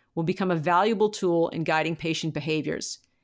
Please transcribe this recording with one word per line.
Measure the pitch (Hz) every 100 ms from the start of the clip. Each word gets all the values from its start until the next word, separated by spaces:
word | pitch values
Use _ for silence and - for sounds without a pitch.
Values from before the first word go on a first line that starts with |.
| _
will | -
become | 165 185 185
a | 170
valuable | 151 175 208 214 214
tool | 208 185 170 165
in | 165
guiding | 160 160 156 165
patient | 170 160 160 151
behaviors. | 139 156 151 80 - - _ _